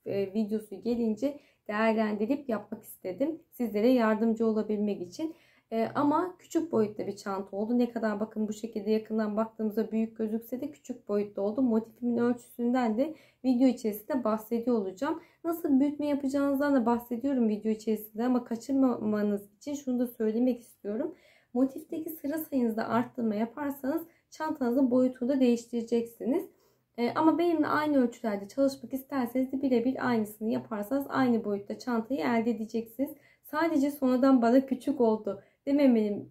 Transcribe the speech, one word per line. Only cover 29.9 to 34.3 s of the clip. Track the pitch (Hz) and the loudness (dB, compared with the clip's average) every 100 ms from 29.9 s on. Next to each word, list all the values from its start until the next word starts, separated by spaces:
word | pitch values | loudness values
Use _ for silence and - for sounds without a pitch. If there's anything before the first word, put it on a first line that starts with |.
| 262 247 | 0 0
aynısını | 233 208 - 220 | 0 -2 -4 -4
yaparsanız | 247 - 214 208 277 277 | -4 -4 -8 -4 -4 -2
aynı | 262 254 226 | 0 2 2
boyutta | 208 202 - 220 | 0 -4 -6 -8
çantayı | - 226 226 277 | -4 -4 -2 -2
elde | 285 233 226 | 0 0 0
edeceksiniz. | 214 214 226 226 - 294 311 _ _ | -2 -4 -6 -6 -6 -6 -6 _ _
Sadece | - 302 330 302 285 | -8 -2 2 2 0
sonradan | 277 262 254 269 | 0 2 4 6